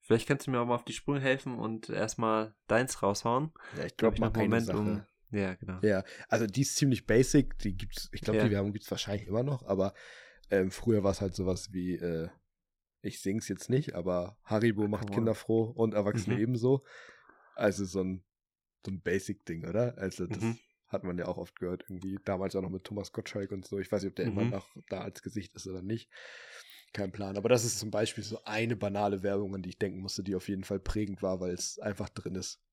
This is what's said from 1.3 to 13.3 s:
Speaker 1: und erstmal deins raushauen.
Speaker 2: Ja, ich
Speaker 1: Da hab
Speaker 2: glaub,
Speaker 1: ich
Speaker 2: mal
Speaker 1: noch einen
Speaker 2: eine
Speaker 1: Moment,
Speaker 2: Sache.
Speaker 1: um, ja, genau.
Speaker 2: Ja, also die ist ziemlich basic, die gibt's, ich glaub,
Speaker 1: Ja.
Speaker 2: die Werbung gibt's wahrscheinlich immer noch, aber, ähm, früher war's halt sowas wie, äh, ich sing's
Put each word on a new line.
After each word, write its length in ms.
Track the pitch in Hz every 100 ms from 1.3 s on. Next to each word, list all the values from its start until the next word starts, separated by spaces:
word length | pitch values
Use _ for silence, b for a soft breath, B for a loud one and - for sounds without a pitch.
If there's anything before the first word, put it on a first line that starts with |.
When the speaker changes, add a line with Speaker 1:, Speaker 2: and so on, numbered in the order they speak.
| 131 135 120
Speaker 1:
und 320 | 110 110 -
erstmal 640 | 104 110 - 113 110 110 - -
deins 340 | 110 131 -
raushauen. 500 | 98 104 117 123 156 - - 147
Speaker 2:
Ja, 80 | -
ich 100 | -
Speaker 1:
Da 120 | 110
hab 0 |
Speaker 2:
glaub, 60 | 107
Speaker 1:
ich 40 |
Speaker 2:
mal 80 | 113
Speaker 1:
noch 60 | 110
einen 180 | 104
Speaker 2:
eine 20 | 117 113
Speaker 1:
Moment, 0 |
Speaker 2:
Sache. 120 | 104 104 104 - _ _
Speaker 1:
um, 60 | 104
ja, 160 | 95 92
genau. 240 | 98 92
Speaker 2:
Ja, 220 | 107 95 - B B
also 180 | 110 113
die 140 | 113
ist 140 | 135 -
ziemlich 320 | 139 117 -
basic, 500 | 110 131 151 - -
die 160 | 104 95
gibt's, 340 | - - -
ich 100 | -
glaub, 140 | - 107
Speaker 1:
Ja. 80 |
Speaker 2:
die 80 | 107
Werbung 220 | 101 98
gibt's 180 | 104 -
wahrscheinlich 360 | - - 101 90
immer 160 | 107
noch, 200 | 131 135
aber, 300 | - 95 95 B B B B B -
ähm, 200 | 98 92
früher 340 | - 117 107
war's 180 | 98 92
halt 120 | 98 90
sowas 360 | 92 90 -
wie, 240 | 92 90 87
äh, 340 | 87 82 82 - _ _ _ _ _ _
ich 200 | 101 -
sing's 260 | 95